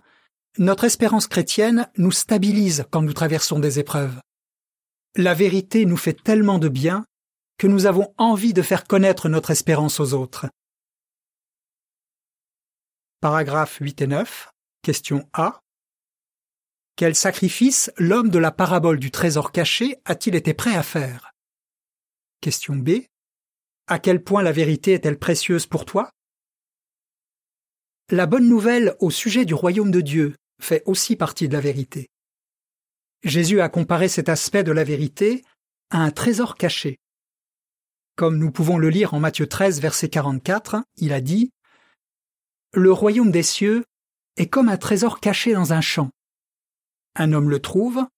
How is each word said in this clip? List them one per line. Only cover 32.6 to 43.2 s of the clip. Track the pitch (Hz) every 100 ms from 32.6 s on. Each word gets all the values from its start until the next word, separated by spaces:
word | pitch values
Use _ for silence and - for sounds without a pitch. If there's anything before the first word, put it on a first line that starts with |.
| _ _ _ _ _ _
Jésus | 170 160 170 202
a | 165
comparé | 170 160 170 185
cet | - 135
aspect | - - 202
de | 165
la | 156 147
vérité | 147 151 - 208 254 _ _ _ _ -
à | 165
un | 156
trésor | 151 240 214 240 -
caché. | 170 - 151 131 _ _ _ _ _ _ _ _ _ _ _ -
Comme | 165 156
nous | 156
pouvons | 131 160 170
le | 160
lire | 180 190
en | 147
Matthieu | 156 - 143
treize, | - 196 147
verset | 151 - 151
quarante-quatre, | 156 143 135 - 202 - 214 - -
il | 151
a | 139
dit : « | 131 196 254 _ _ _ _ _ _ _ _ _ _ _ _
Le | 185 185
royaume | 185 208 220